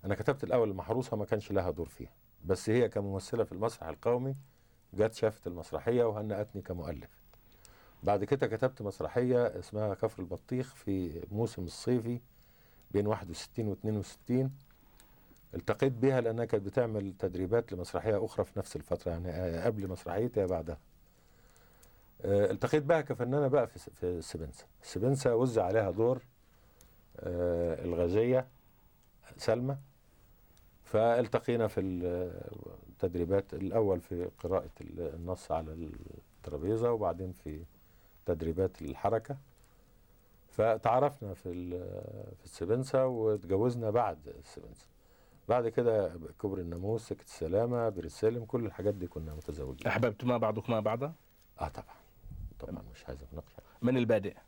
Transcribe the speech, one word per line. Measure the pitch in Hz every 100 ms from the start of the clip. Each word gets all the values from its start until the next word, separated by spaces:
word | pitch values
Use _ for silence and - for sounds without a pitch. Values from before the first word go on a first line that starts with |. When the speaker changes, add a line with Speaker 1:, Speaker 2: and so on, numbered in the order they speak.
Speaker 1:
أنا | 95
كتبت | 101 110 135
الأول | 98 123 110
المحروسة، | 95 85 117 127 107
ما |
كانش | 101 107 -
لها | 98 90
دور | 78 82
فيها، | - - - _ _
بس | 80 92 -
هي | 113 117
كممثلة | 110 101 98 - 117
في | 104
المسرح | 90 113 - 80
القومي | 76 117 123 131 135 - _ _ _ _
جت | 95 110
شافت | - 110 107 90
المسرحية | 87 78 76 117 123
وهنأتني | 117 107 107 101 107 101
كمؤلف. | - 87 82 71 58 - - - - - - - - -
بعد | 95 101
كده | 101 139 127
كتبت | 110 127 -
مسرحية | 104 - 76 123 123 123 120 90
اسمها | 87 107 107
كفر | 95 113 -
البطيخ | 92 90 - 127 127
في | - - 95 87 80 87
موسم | 101 113 -
الصيفي | 87 - - 123 113 120 - - - - - - -
بين | 101 101
واحد | 107 92
وستين | 82 - - 110
واتنين | 95 110 107
وستين. | 95 - - 123 135 135 - - - - - - - - -
التقيت | - - 107 135
بيها | 120 131 131
لأنها | 113 113
كانت | 117 110 98
بتعمل | 131 120 107 98 90
تدريبات | 98 87 90 117 117
لمسرحية | 90 85 90 107 101
أخرى | 113 -
في | 98 -
نفس | - -
الفترة، | - 87 -
يعني، | 85 90
آه، | 82 90 82 95
قبل | 107 95
مسرحيتي | 90 - 90 120 -
يا | 92
بعدها. | 87 80 82 - - - _ - - - - - - - - - -
آه، | - 101 101
التقيت | 104 120 156
بها | 143 165
كفنانة | 143 131 123 139 139
بقى | 139 117
في | -
س-، | -
في | -
السبنسة. | 90 87 80 80 78 - - -
السبنسة | - - 120 135 135 117
وزع | 127 110
عليها | 90 107 101
دور، | 90 117 127 - _ _ - - _ - - - -
آه، | - 87 87 85 85 80
الغازية | 87 85 87 101 117 127 131 _ _ _ _ _ _ _ - -
سلمى، | - 113 127 139 - _ _ _ - - - - - -
فالتقينا | - 107 117 120 123 123 - 120 110
في | -
التدريبات، | 95 90 87 90 90 50 - - - - - - 92 87 85 98 98
الأول | - 92 113 104 90
في | - 87 87 -
قراءة | 85 92 - -
ال-، | 82 82 82
النص | 80 85 90 -
على | 80 78 80 80 76 - - - -
الترابيزة، | - 73 87 110 120
وبعدين | 117 95 85 92
في | 92 - 76 85 - - - - - -
تدريبات | 85 80 82 92 -
الحركة، | 76 67 101 113 - 139 - - - - - - _ - _ - -
فتعرفنا | - 110 113 117 123 139 135 104
في | 92 92
ال-، | 87 90 90 90 - - 104 104 -
في |
السبنسة | - - 87 120 131 131 131
واتجوزنا | 120 110 107 90 95 120 120 110
بعد | 110 110 78 76 71
السبنسة. | 73 - 82 - - _ _ - - - -
بعد | 120 117
كده | 110 120 110 92 85 78 -
كوبري | 104 95
الناموس، | 85 85 95 113 -
سكة | 95
السلامة، | - - 80 95 120 123 113
بير | 95
السلم، | 82 - 110 120
كل | 110 123 110
الحاجات | - 98
دي | 101 87
كنا | - 78
متزوجين. | 76 - 76 65 65 -
Speaker 2:
أحببتما | - 120 101 123 120
بعضكما | 110 107 - 113
بعضا؟ | 107 113 143 165 _ _ - -
Speaker 1:
آه، | 76
طبعًا، | - - - - - - - - -
طبعًا، | - - 53
مش | - -
عايز | 67 67
مناقشة. | 80 - - - -
Speaker 2:
من | 120 127
البادئ؟ | 117 110 98 -